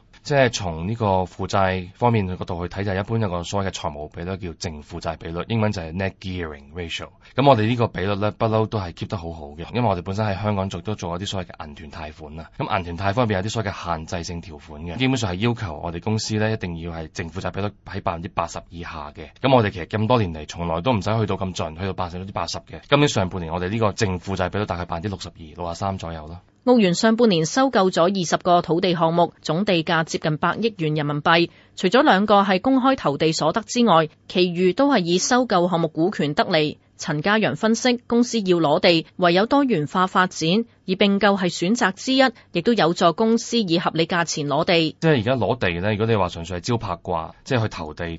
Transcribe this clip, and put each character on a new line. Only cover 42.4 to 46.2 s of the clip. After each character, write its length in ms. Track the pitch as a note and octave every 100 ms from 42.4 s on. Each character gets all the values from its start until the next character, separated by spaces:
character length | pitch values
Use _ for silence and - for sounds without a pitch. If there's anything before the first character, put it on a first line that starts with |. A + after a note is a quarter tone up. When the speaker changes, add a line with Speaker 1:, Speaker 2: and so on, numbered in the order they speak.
| -
Speaker 2:
亦 100 | F3
都 120 | E3
有 200 | A3+ D#3+
助 180 | F3 F3+
公 260 | D#3+ A3+ A3+
司 200 | - A#3
以 220 | G3 E3
合 100 | F3
理 140 | D#3+ E3
價 180 | F3+
錢 220 | E3+ - C#3+
攞 180 | D#3+
地。 320 | F3 E3+ D#3+ -
Speaker 1:
即 80 | D#3+
係 100 | C#3+
而 40 |
家 120 | G#2
攞 240 | C3 G2+ B2
地 120 | G2 E2+
呢， 100 | G2
如 60 | G#2+
果 100 | A2+
你 80 |
話 140 | A2